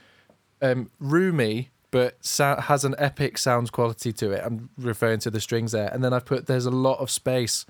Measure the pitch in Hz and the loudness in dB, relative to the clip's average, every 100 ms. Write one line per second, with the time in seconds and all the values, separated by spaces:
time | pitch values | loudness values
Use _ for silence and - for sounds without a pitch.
0 | _ _ _ _ _ _ 135 127 110 - | _ _ _ _ _ _ 0 0 -4 -8
1 | 139 160 185 165 113 110 127 _ _ 127 | 0 2 4 2 2 0 -6 _ _ 2
2 | 123 - - - 143 135 - 143 139 135 | 2 0 -4 0 2 0 2 2 2 0
3 | 143 - 143 - - 120 117 - 117 113 | -2 0 -2 0 2 2 0 0 -2 -2
4 | 123 107 107 98 - 113 123 - 123 110 | -6 -4 -2 -2 -4 -6 -8 -8 -6 0
5 | 117 110 120 110 - 117 113 113 104 127 | 0 0 -2 -4 -2 -2 0 -2 -2 0
6 | 127 123 123 135 - 131 120 127 131 135 | 0 0 0 -4 0 0 0 2 2 0
7 | 131 - - 127 117 - | -2 -4 0 0 0 -4